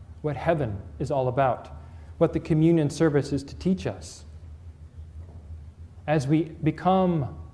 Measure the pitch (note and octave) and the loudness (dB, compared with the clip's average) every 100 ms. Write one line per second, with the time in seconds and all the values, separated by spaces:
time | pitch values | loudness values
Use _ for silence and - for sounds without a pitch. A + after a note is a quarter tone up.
0 | - - D3+ C#3+ - E3 A#2+ G2+ - - | -20 -6 -4 -2 0 2 0 -4 -10 -8
1 | C3+ C#3+ B2+ A#2+ C3+ A#2 - - - - | -2 0 0 2 2 2 -6 -16 -16 -18
2 | - - E3 D#3+ - D#3+ D#3+ E3+ D3 - | -10 0 2 2 2 4 6 6 4 4
3 | E3 C#3+ C3 C#3+ C#3 - F3 F#3 C3 F#2+ | 4 4 2 -2 -4 -4 0 0 -2 -6
4 | - - - - - - - - - - | -12 -16 -18 -18 -18 -18 -18 -18 -18 -18
5 | - - - - - - - - - - | -16 -16 -16 -16 -16 -16 -16 -18 -18 -10
6 | - D#3 C3 D#3 E3 - D3+ D#3 F3+ F#3+ | 0 2 4 2 2 -2 -2 2 2 4
7 | F#3 E3+ B2+ - - | 4 2 -2 -6 -16